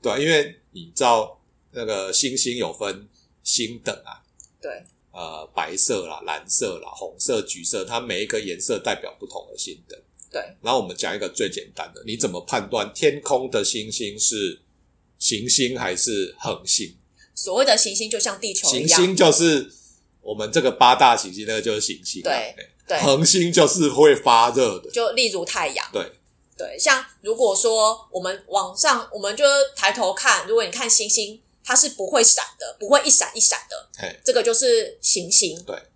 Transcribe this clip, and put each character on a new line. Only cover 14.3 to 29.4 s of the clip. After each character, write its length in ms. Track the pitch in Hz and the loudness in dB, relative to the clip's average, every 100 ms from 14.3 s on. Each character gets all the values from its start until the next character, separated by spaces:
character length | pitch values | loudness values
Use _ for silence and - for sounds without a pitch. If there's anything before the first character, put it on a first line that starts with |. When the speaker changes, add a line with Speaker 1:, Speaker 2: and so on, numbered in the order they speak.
| 110 95 78 _ _ _ _ _ _ | 0 -6 -6 _ _ _ _ _ _
Speaker 1:
行 300 | - 107 120 | -4 -4 0
星 300 | 117 123 127 | 0 0 -2
还 180 | 101 92 | -6 -2
是 400 | 120 104 92 - | -2 -2 -4 -6
恒 220 | - 101 - | -8 -8 -2
星？ 280 | - 90 - _ _ _ | -4 -4 -14 _ _ _
Speaker 2:
所 200 | - 202 | -8 -4
谓 100 | 196 | 0
的 100 | 277 214 | 2 4
行 180 | 214 196 | 2 -2
星 140 | 220 | -4
就 100 | 220 | -2
像 180 | - - | -4 -4
地 140 | 220 | -4
球 160 | 190 - 127 | -2 0 0
一 40 | |
样。 40 | 156 | 4
Speaker 1:
行 180 | 165 180 | 4 4
星 100 | 180 | 4
就 160 | 175 | 6
是 400 | 147 170 147 - - _ _ _ _ | 6 4 2 -2 -16 _ _ _ _
我 140 | - | -12
们 160 | 107 107 | -8 -2
这 100 | - | 0
个 100 | 127 | 0
八 220 | 113 123 | 6 6
大 220 | 123 127 117 | 8 6 4
行 160 | 95 | -2
星， 140 | 92 107 | -10 -6
那 80 | |
个 80 | 110 | -4
就 100 | 110 | -4
是 60 | 107 | -4
行 240 | 107 87 | -4 -6
星 160 | 90 - | -10 -8
啊。 40 | |
Speaker 2:
对， 80 | 175 | -4
Speaker 1:
哎， 220 | 131 110 - - _ _ | -4 -6 -14 -20 _ _
Speaker 2:
对。 100 | 165 | 0
Speaker 1:
恒 260 | 147 139 | 2 4
星 260 | 170 190 170 | 4 4 4
就 160 | 170 147 | 6 6
是 220 | 185 147 | 6 2
会 260 | 127 151 | 6 6
发 360 | 135 - 117 120 | 8 6 6 6
热 280 | 120 120 92 | 4 0 0
的。 100 | - | -8
Speaker 2:
就 220 | 240 226 | -4 -2
例 180 | 233 233 | 0 -2
如 140 | 185 170 | -2 -6
太 220 | - 160 | -4 -4
阳。 200 | 131 - | -6 -6
Speaker 1:
对。 200 | 101 87 - _ _ _ - | -6 -8 -12 _ _ _ -14
Speaker 2:
对， 180 | - 139 | -14 -2
像 240 | 302 262 254 _ | 0 0 -2 _
如 120 | 202 | -8
果 220 | 220 214 190 | 0 2 4
说 500 | 226 226 214 170 - | 4 4 2 0 -8
我 100 | 185 | -8
们 240 | 180 196 - | -8 -8 -4
往 280 | 175 185 190 | -4 -4 0
上， 320 | 302 240 - | 2 2 -2
我 60 | 208 | -8
们 160 | 202 | -6
就 100 | 214 | 0